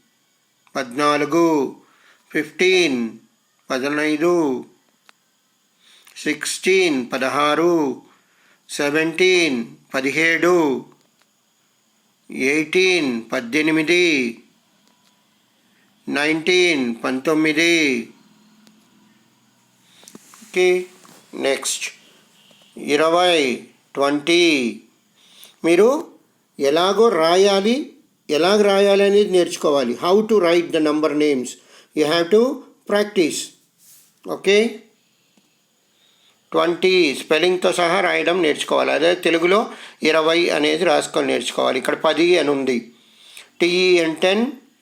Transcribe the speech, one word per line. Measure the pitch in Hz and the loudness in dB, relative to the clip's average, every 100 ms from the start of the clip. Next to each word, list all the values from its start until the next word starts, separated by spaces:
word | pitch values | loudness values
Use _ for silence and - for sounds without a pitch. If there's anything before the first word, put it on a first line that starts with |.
| _ _ _ _ _ _ _ 143 | _ _ _ _ _ _ _ -10
పద్నాలుగు, | 127 123 147 147 143 165 165 151 123 - _ _ _ _ _ | -8 -2 0 0 0 2 2 2 -2 -6 _ _ _ _ _
ఫిఫ్టీన్, | 156 151 - 185 185 165 123 113 - _ _ _ _ - | -6 -6 -2 2 2 2 0 -4 -8 _ _ _ _ -8
పదనైదు, | 131 139 151 151 151 175 175 147 123 - _ _ _ _ _ _ _ _ _ _ _ _ - - - | -6 -4 -2 -2 0 0 2 0 -4 -8 _ _ _ _ _ _ _ _ _ _ _ _ -20 -20 -10
సిక్స్టీన్, | 151 147 - - 185 190 175 135 120 | -6 -6 -6 -4 0 2 2 0 -4
పదహారు, | 135 131 135 147 147 170 170 139 120 - _ _ _ _ _ - | -4 -4 -2 0 2 2 2 0 -4 -14 _ _ _ _ _ -14
సెవెంటీన్, | - 143 151 160 160 185 180 160 123 - - _ | -6 -2 0 -2 0 2 2 0 -2 -6 -14 _
పదిహేడు, | 135 135 139 165 160 175 180 151 120 - _ _ _ _ _ _ _ _ _ _ _ _ _ - | -6 -4 0 0 2 2 2 2 -2 -8 _ _ _ _ _ _ _ _ _ _ _ _ _ -16
ఎయిటీన్, | 110 127 156 156 175 185 180 139 117 113 | -4 -2 -2 -2 0 0 0 -2 -6 -6
పద్దెనిమిది, | 131 117 147 156 156 151 175 175 143 117 - _ _ _ _ _ _ _ _ _ _ _ _ _ _ _ _ - | -8 -4 -2 0 0 0 0 2 0 -4 -8 _ _ _ _ _ _ _ _ _ _ _ _ _ _ _ _ -8
నైన్టీన్, | 139 151 160 160 180 180 147 120 117 | -4 -2 -2 0 2 2 0 -2 -4
పంతొమ్మిది. | 135 131 160 156 156 151 170 170 147 120 - - _ _ _ _ _ _ _ _ _ _ _ _ _ _ _ _ _ _ - - - - | -6 -4 -2 0 0 0 2 2 0 -2 -6 -18 _ _ _ _ _ _ _ _ _ _ _ _ _ _ _ _ _ _ -20 -20 -20 -20
ఓకే, | - 180 180 180 180 - - - _ | -8 -2 0 0 -4 -16 -20 -20 _
నెక్స్ట్ | - 135 135 - - - - _ _ _ _ _ _ _ - 139 | -6 -4 -4 -6 -8 -10 -14 _ _ _ _ _ _ _ -14 -2
ఇరవై, | 143 160 175 180 165 131 110 - _ _ | 0 2 2 2 2 0 -4 -10 _ _
ట్వంటీ. | 139 139 147 147 170 170 143 120 104 - _ _ _ _ _ - _ | -4 -2 0 0 2 4 2 -2 -6 -16 _ _ _ _ _ -20 _
మీరు | 165 170 226 302 - - _ _ _ - | 0 4 4 2 -6 -18 _ _ _ -4
ఎలాగో | 139 156 185 196 233 | 0 2 0 2 2
రాయాలి, | 170 160 185 202 196 208 262 330 - _ _ - | 2 2 4 4 2 0 -2 -4 -16 _ _ -6
ఎలాగ | 147 175 208 | 0 2 2
రాయాలి | 202 196 202 196 | 2 2 2 2
అనేది | 202 202 208 | 4 2 2
నేర్చుకోవాలి. | 180 170 - 165 143 120 120 | 2 0 -2 -2 0 -2 -4
How | 170 202 214 | 0 2 2
to | 214 | 2
write | 170 175 170 160 | 2 2 0 -2
the | 151 | 0
number | 151 151 147 | 0 -2 0
names, | 147 131 120 - _ - _ 151 | 0 0 -4 -12 _ -20 _ -4
you | 151 | 0
have | 170 170 | 0 2
to | 214 254 285 - _ - | 2 2 -2 -12 _ -4
practice. | 202 208 202 151 - - - _ _ - - _ _ - | -2 -2 0 -2 -2 -12 -18 _ _ -20 -20 _ _ -12
ఓకే, | - 185 202 233 - - _ _ _ _ _ _ _ _ _ _ _ _ _ _ _ _ | -4 2 2 2 -4 -16 _ _ _ _ _ _ _ _ _ _ _ _ _ _ _ _
ట్వంటీ | 160 165 165 185 185 156 | -2 -2 0 2 2 2
స్పెల్లింగ్తో | 120 - 156 180 180 185 | -2 -2 0 2 0 0
సహా | 170 170 190 | 0 0 0
రాయడం | 180 160 160 185 | 0 -2 0 0
నేర్చుకోవాలి. | 156 135 - 139 131 | 0 -2 -2 -2 0
అదే | 139 165 | 0 0
తెలుగులో | 180 170 160 175 202 233 - - - | 0 0 0 2 0 -2 -10 -20 -4
ఇరవై | 156 156 156 170 175 | 0 0 2 0 0
అనేది | 160 147 156 | 0 0 0
రాసుకొని | 175 147 - 160 135 | 0 0 0 -4 -2
నేర్చుకోవాలి. | 127 120 - 127 127 | -2 -4 -4 -2 -2
ఇక్కడ | - | -4
పది | 147 160 151 175 175 | -2 -2 2 2 2
అని | 147 | 2
ఉంది, | 139 131 120 - - _ _ - - - _ | 0 -2 -4 -6 -18 _ _ -20 -20 -20 _
టీఈఎన్ | 170 180 185 180 160 156 | 0 2 2 2 2 0
టెన్, | 185 202 254 - _ _ | 0 0 -2 -6 _ _